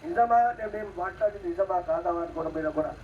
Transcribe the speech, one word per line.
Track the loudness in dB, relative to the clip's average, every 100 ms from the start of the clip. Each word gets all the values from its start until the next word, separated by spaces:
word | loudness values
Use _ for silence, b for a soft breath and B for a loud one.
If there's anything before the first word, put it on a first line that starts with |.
| -2
నిజమా, | 2 6 6 4
అంటే | 0 -6 -6
మేము | -8 -6
మాట్లాడింది | -6 0 0 0 -6
నిజమా | 0 2 0 0
కాదా | 0 0 -2
అని | -2 -4
కూడా | -4 -2
మీరు | -2 0
కూడా | -2 -6